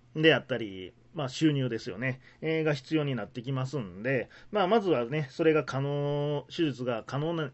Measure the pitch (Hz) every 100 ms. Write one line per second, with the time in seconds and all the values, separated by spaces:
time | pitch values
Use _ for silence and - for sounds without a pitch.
0 | - 156 160 127 - 120 107 95 92 -
1 | - 165 131 - 156 143 127 113 - 92
2 | 131 127 - - 160 160 156 147 - 156
3 | 143 123 101 127 117 131 131 147 98 92
4 | 120 131 - - - 208 185 226 196 131
5 | 120 151 143 - 160 156 135 139 139 143
6 | 143 147 147 147 - - 160 123 127 113
7 | - 135 156 165 143